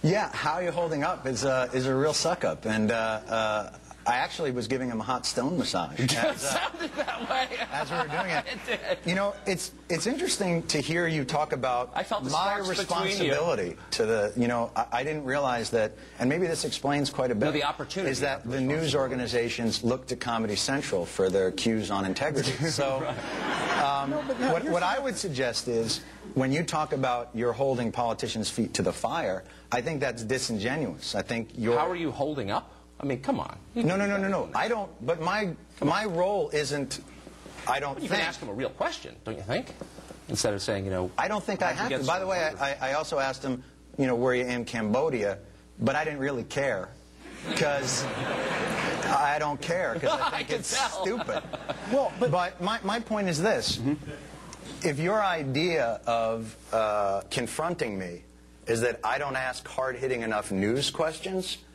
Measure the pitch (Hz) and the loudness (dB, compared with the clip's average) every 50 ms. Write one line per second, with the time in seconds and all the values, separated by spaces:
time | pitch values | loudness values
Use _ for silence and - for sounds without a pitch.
0 | - 156 185 214 196 - - - - 143 156 175 180 170 151 170 170 160 156 143 | 4 4 4 4 2 -2 -4 -2 -2 0 0 0 0 0 0 0 0 0 0 0
1 | 143 170 190 - - 131 131 107 117 139 131 131 127 123 127 131 127 135 131 131 | 0 0 -2 -2 -2 -2 -2 2 2 2 4 4 2 2 0 0 2 4 4 4
2 | 143 156 147 - - 165 180 170 - 92 78 - - 110 107 110 107 107 117 113 | 4 4 4 4 2 2 2 2 2 0 0 0 0 0 2 4 4 4 4 2
3 | 110 113 110 110 110 - 113 110 110 107 107 107 101 - - - - - - - | 2 0 0 -2 -2 0 0 2 2 2 2 0 -2 -4 -12 -16 -18 -20 -20 -4
4 | - - 120 127 151 175 - - 165 139 127 123 113 107 131 127 131 123 117 110 | 0 2 2 2 2 -2 -2 -2 -2 -2 0 -2 -2 -2 -2 -2 -2 -2 -2 -4
5 | 110 113 127 120 - - - 127 120 143 180 160 110 - - 90 85 71 73 - | -2 -2 -2 -2 -2 -2 -2 0 0 0 0 0 0 0 0 -2 -2 -2 -2 0
6 | 123 127 147 117 - 311 277 - - 139 131 339 359 - - 330 330 285 - - | 2 2 2 2 2 2 0 0 -2 -2 0 0 -2 -2 -4 -4 -6 -6 -2 -4
7 | - - - 226 240 - 262 262 262 254 - 233 233 - 269 277 - - 254 262 | -2 -2 -2 -6 -4 -2 0 0 0 -2 -2 -6 -6 -4 -2 -4 -4 -2 -2 -2
8 | 240 233 147 - - 185 160 - - 185 247 208 - - 226 190 - - 180 175 | -2 -2 -2 -2 -2 0 0 -2 -2 -4 -8 -8 -4 -4 -4 -4 0 -2 -4 -2
9 | - 175 175 190 202 202 202 - - 196 190 - - - - - - - 175 160 | 0 -2 0 2 2 0 -2 -2 -2 -2 -2 -2 -2 -8 -12 -16 -4 -2 -2 0
10 | 156 214 277 269 359 - - - 208 180 170 165 160 - - 151 139 - 160 175 | 2 0 0 0 0 0 0 0 2 2 2 0 0 0 0 0 2 2 2 2
11 | 175 151 156 156 135 123 - 147 151 151 156 135 123 131 123 123 127 123 - - | 2 2 2 0 0 2 2 0 2 2 0 0 0 2 2 0 0 0 -2 -4
12 | 190 - - 208 131 127 151 156 185 196 208 208 196 185 180 - 190 - 180 170 | -2 -2 -2 -2 0 0 2 2 2 2 0 0 -2 -2 -2 -2 0 0 0 0
13 | 190 190 202 196 185 147 139 147 160 175 143 107 92 87 82 - - - - - | 2 0 0 2 2 2 4 4 4 2 2 2 0 -2 -4 -8 -8 -8 0 0
14 | 117 107 113 110 101 104 101 123 120 120 120 120 117 117 - - 117 - - 120 | 2 4 4 4 2 2 2 2 2 2 2 2 0 0 0 -2 -2 0 0 -2
15 | 135 151 156 156 143 127 135 143 143 131 123 117 113 101 - 113 107 107 - - | 0 -2 -4 -4 -2 0 0 2 2 2 2 0 0 2 2 2 2 2 0 -8
16 | - - - - 120 127 147 170 185 165 165 - - 147 - - - 139 143 143 | -18 -18 -6 0 2 2 4 4 2 2 0 0 0 -2 -2 0 0 2 2 2
17 | 139 127 - - 127 123 120 104 123 147 143 147 143 143 143 - 147 - - 190 | 2 0 2 0 2 2 2 2 2 2 2 2 0 0 -2 -4 -8 -6 -4 -2
18 | 190 143 135 117 139 143 135 135 - 113 127 135 131 131 147 160 165 147 131 147 | 0 0 0 0 0 0 0 -2 -4 -4 -2 0 2 2 2 2 2 2 2 2
19 | 135 127 127 127 123 110 110 120 117 117 - - 117 113 107 - - 113 123 127 | 2 2 0 -2 -2 0 2 2 2 2 0 0 0 0 0 2 2 2 0 0
20 | 127 - 127 - - 123 117 113 113 104 104 98 - - 135 139 135 - - 92 | -2 -6 -6 -4 -2 -2 0 0 0 0 0 0 0 0 0 0 0 0 0 0
21 | 85 - - - 95 95 90 98 95 92 90 - - 113 113 110 104 90 104 98 | 0 -2 0 2 2 4 6 4 4 4 2 2 2 2 2 2 2 0 0 0
22 | 98 95 95 - 135 156 151 139 131 135 127 - 143 165 151 - 143 135 135 135 | 0 0 0 0 0 0 0 0 0 0 0 0 0 0 2 2 0 0 0 0
23 | 151 147 139 - - - - - - - - - - - - - 294 277 143 139 | -2 -2 -4 -4 -6 -6 -6 -4 -4 -2 -2 -2 0 0 2 2 4 4 2 2
24 | 139 - 294 302 277 269 262 226 247 262 165 170 - 156 165 175 175 180 214 262 | 0 0 -2 -2 0 -2 -2 0 2 2 2 2 2 2 2 2 2 2 2 2
25 | 277 262 233 - - 185 143 123 135 120 113 - - 127 120 113 113 113 - - | 0 -2 -2 -2 -4 -4 0 0 0 0 0 -2 -2 0 0 2 2 0 -2 -4
26 | - - - - - - - 131 131 131 135 151 170 147 - 156 151 151 151 135 | -6 -12 -16 -16 -14 -2 0 2 2 4 2 2 0 0 0 0 0 0 0 0
27 | 131 127 123 120 120 - - 113 117 120 113 113 135 135 131 120 120 113 - - | 2 2 0 0 -2 -4 -2 0 2 2 2 2 2 2 2 2 0 0 0 0
28 | 120 117 110 - - 110 107 113 104 - - - 110 - - - 90 87 87 - | 0 0 0 0 -2 -4 -2 -2 -2 -2 0 0 -2 0 2 2 2 2 2 2
29 | - 113 143 170 147 101 92 92 - - - - - - - 123 117 160 160 139 | -2 0 0 0 0 0 -2 -2 -6 -12 -20 -20 -6 -2 -2 0 0 0 -2 0
30 | 139 131 117 117 113 107 131 127 - - 117 104 98 120 135 156 147 101 78 - | 0 0 -2 -2 -2 0 0 0 2 0 -2 0 0 0 0 0 -2 -2 -4 -6
31 | - - - 104 92 - 120 117 110 - - - 110 117 120 120 156 175 180 175 | -6 -2 -2 -2 0 0 -2 -2 -2 -6 -4 -2 2 4 4 4 4 2 0 0
32 | 165 147 117 - 143 151 151 139 110 95 101 - - - - - - - - - | -2 -2 0 0 -2 0 0 -2 -2 0 0 -2 -2 -6 -20 -20 -20 -20 -12 -6
33 | - 139 131 - - - 269 - 76 - - - - - - 233 233 151 180 196 | -2 -2 -2 0 0 0 0 0 0 -4 -8 -12 -16 -8 -2 2 2 4 4 4
34 | 202 202 202 196 196 196 196 165 110 80 - - 170 220 233 220 196 180 - - | 2 2 2 2 2 2 2 0 0 0 0 0 2 2 0 0 -2 -6 -8 -8
35 | 117 123 170 147 156 175 190 214 214 180 156 - - - - - - 143 165 202 | -2 -2 0 0 0 0 0 2 0 -2 -4 -6 -12 -20 -8 0 2 2 2 2
36 | 220 214 170 165 180 196 208 196 156 147 151 147 151 135 147 143 139 135 - - | 2 0 2 2 2 2 4 2 0 2 2 0 0 0 0 -2 -2 -4 -6 -10
37 | - - - - - - - - - - - - - - 127 139 139 143 135 123 | -10 -14 -20 -18 -18 -20 -20 -18 -18 -16 -16 -6 -2 0 0 0 0 -4 -4 -4
38 | - 190 185 208 180 - - - - 117 101 113 131 - - - - 339 320 - | -2 0 0 0 0 -2 -4 -6 -8 -8 -4 -4 -4 -4 -2 -2 -2 -2 -2 -6
39 | - 64 58 - - - 110 73 98 104 127 196 262 - - - - - - - | -12 -14 -16 -10 -8 -8 -8 -6 -4 -2 -2 -2 -2 -6 -12 -14 -14 -16 -16 -18
40 | - - - - - - - 98 - 117 104 98 - - 107 98 98 98 95 90 | -18 -16 -18 -16 -8 -6 -4 0 2 0 0 0 0 -2 -2 -2 0 -2 0 0
41 | 92 90 - - 139 190 214 208 - - 202 190 185 175 156 135 214 - 135 127 | -2 -2 -2 -2 -2 0 -2 -2 -2 -2 -2 0 0 0 0 0 -2 -2 0 0
42 | 131 135 170 185 190 185 190 180 165 156 147 - 139 139 139 135 135 131 139 151 | 0 0 0 0 0 0 0 2 2 0 0 0 -2 -2 -2 -2 -2 0 0 0
43 | 156 - 165 143 135 135 131 131 - 135 127 127 - - - - - - - - | -2 0 0 0 0 0 -2 -4 -4 -4 -4 -4 -6 -16 -20 -20 -20 -14 -2 0
44 | 139 127 123 117 123 131 123 123 127 123 123 123 117 - - 117 110 104 107 127 | 2 2 4 4 4 4 4 4 2 2 0 -2 -2 -2 -2 -2 2 2 4 4
45 | 151 160 135 117 101 101 95 98 - - - - - - - - 113 123 135 147 | 4 2 2 2 0 0 0 -2 -8 -18 -20 -20 -20 -20 -8 0 0 2 2 2
46 | 156 156 147 143 135 143 139 123 110 - - 147 139 135 113 95 90 - - - | 0 0 -2 -2 -2 -2 -2 -2 -6 -4 -2 0 0 2 0 0 -4 -8 -12 -20
47 | - - - - - - - - - - - - 160 147 143 139 135 127 - - | -20 -20 -20 -20 -18 -16 -16 -12 -8 -4 0 0 2 2 2 0 0 0 -2 -2
48 | 135 131 - 127 131 - - - - - - - - - - - - 175 170 - | -2 -4 -4 -4 -4 -2 -2 -2 -2 -2 -2 -2 -2 -2 -2 -2 -2 -2 -2 -2
49 | - 156 143 139 143 143 147 151 151 147 147 143 - - 170 180 180 131 113 170 | 0 2 2 4 4 4 4 2 2 0 0 -2 -2 0 0 2 2 0 0 0
50 | - 285 320 269 - 277 233 233 233 233 - 226 190 - 226 262 269 226 - 190 | 2 2 2 2 2 0 0 -2 -2 -2 -2 -2 -2 -2 0 0 0 0 -2 -2
51 | 190 190 226 240 170 - 110 160 - - - - - - 139 - - 190 226 277 | -2 -2 0 -2 -2 -2 -2 -2 -4 -6 -10 -10 -6 -6 -8 -6 -2 0 2 2
52 | 262 208 170 185 240 247 147 180 175 180 180 - 175 190 220 - - 190 208 240 | 2 2 2 0 2 4 4 4 2 0 -2 -2 -2 -2 -2 0 0 0 0 -2
53 | 226 - 220 208 202 185 165 147 170 220 196 127 110 - - 107 117 135 151 147 | -2 -2 0 0 2 2 2 2 4 4 4 4 2 0 -2 0 0 0 0 0
54 | - - - - - - - - - - - - - - - - - 170 143 135 | -2 -12 -12 -12 -14 -16 -16 -16 -16 -16 -16 -14 -14 -14 -12 -2 -2 0 0 2
55 | 160 175 208 220 208 190 175 165 147 135 127 147 160 180 170 156 127 117 110 101 | 0 2 2 2 2 2 2 0 0 0 0 2 2 4 4 2 2 2 0 -2
56 | - - 117 117 113 113 113 113 113 110 110 - - - - 113 110 107 104 104 | 0 0 2 2 4 2 0 0 -4 -8 -12 -16 -8 -2 2 2 2 4 2 2
57 | 101 98 98 98 - - - 139 120 113 - - 156 170 175 170 147 117 101 95 | 2 2 2 0 -2 -2 -4 -2 -2 -2 -2 -2 0 0 0 0 -2 -2 -2 -4
58 | 95 87 87 87 - - - - - - - - - - 117 113 117 120 117 - | -6 -6 -8 -12 -14 -20 -20 -20 -20 -20 -20 -14 -2 0 2 2 4 2 0 0
59 | - 110 123 139 147 139 131 131 131 127 127 - - - - - 131 131 127 120 | 0 0 0 2 0 -2 -2 -2 -2 -2 -4 -6 -10 -8 -4 -2 -2 -2 -2 -2
60 | 131 131 131 120 117 113 110 107 101 - 101 95 98 104 117 135 139 - - - | -2 -2 0 0 0 0 0 0 0 0 0 0 2 2 2 2 0 -2 0 0
61 | 160 160 156 - - 190 190 185 185 - - - - - | -2 -2 -2 -4 -6 -4 -2 -2 -2 -4 -8 -10 -12 -20